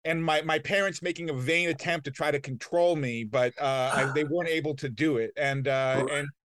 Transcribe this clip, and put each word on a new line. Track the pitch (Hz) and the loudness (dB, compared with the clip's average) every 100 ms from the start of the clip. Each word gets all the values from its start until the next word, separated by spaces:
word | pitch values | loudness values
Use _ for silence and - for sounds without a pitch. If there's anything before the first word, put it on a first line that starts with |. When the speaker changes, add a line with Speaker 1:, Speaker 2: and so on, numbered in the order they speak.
Speaker 1:
and | 160 165 | -2 0
my, | 160 151 | 2 2
my | 156 156 | 2 -2
parents | - 196 196 147 | 2 0 0 -2
making | 175 165 170 | -4 -4 -4
a | |
vain | 131 127 165 175 | -2 2 2 2
attempt | 151 180 170 | -2 -2 -4
to | 139 | -4
try | 135 151 | -2 0
to | 143 | 0
control | 139 123 - 175 175 160 | -2 -10 -2 2 4 4
me, | 131 117 | 0 -4
but, | 110 127 123 - | 0 2 2 2
uh, | 139 135 127 | 0 2 2
I, | 135 139 | 2 2
they | 147 | 0
weren't | 147 170 170 | 0 0 0
able | 160 151 139 | 0 -2 -4
to | 139 | -6
do | 107 156 127 | 0 0 2
it. | 113 - | -2 -2
And, | 139 139 135 | -2 0 0
uh, | 135 131 131 131 | 0 2 2 0
Speaker 2:
Right. | 143 | -2
Speaker 1:
and | 143 - _ | -4 -10 _